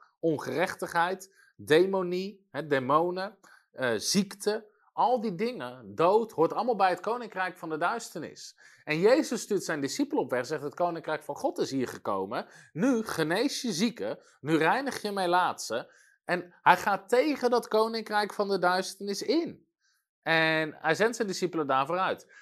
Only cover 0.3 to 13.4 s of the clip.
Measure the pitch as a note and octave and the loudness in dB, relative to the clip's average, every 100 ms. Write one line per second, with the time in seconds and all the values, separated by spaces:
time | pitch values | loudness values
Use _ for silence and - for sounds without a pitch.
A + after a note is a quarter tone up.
0.3 | C#3+ B2+ C3 F3+ - F3 E3+ F3 F#3+ - | 0 -2 -2 -2 -4 -4 0 0 -2 -10
1.3 | _ _ - G#2 D#3 F#3+ F#3+ F3+ F3+ G3 | _ _ -8 4 6 6 2 -2 -4 -6
2.3 | - _ C#3 D#3 C3+ B2+ D3+ F3 F#3 G3 | -10 _ -8 0 0 4 2 2 -2 -8
3.3 | - - - _ - B2+ G#2+ - G3 G3+ | -10 -20 -20 _ -4 -2 0 0 0 0
4.3 | - G#3 G#3+ - _ _ - G3+ B3+ G#3+ | -2 -2 -2 -6 _ _ 0 2 2 -2
5.3 | E3+ A3+ A3+ B2 B2+ G2+ G#2 E3+ A3 A3 | -4 -4 -6 -10 -12 -8 2 4 4 2
6.3 | - D#3+ D3+ A#3 G3+ F#3+ F3 G#3 A#3+ A3 | 0 0 2 -2 2 2 2 -4 -6 -6
7.3 | F#3 F#3 - E3 D#3 F3 A3+ - E3+ A#2+ | -6 -6 -6 -8 -2 -2 -2 -8 -12 -12
8.3 | - - - - - - D#3 G3+ C#4+ - | -14 -20 -20 -20 -12 -4 2 6 6 4
9.3 | A#3 - F#3+ - D#3 C3+ - C#4+ C#4 C3 | -2 -2 -2 -2 -4 -2 -2 -2 -2 0
10.3 | B2+ A#2+ D3+ C#3+ - F3 E3+ D3+ D#3 - | -2 -2 -6 -6 -2 -2 -2 -4 -6 -6
11.3 | D3 D4 E4+ D3 C3+ A#2+ - - G2 G2 | -4 -4 -2 -2 -2 -4 -4 -4 -2 -2
12.3 | C3+ - - - D3+ C4 A#3 G#3+ - D#3 | -6 -8 -14 -14 -2 0 0 -2 -2 0
13.3 | F#3+ | 0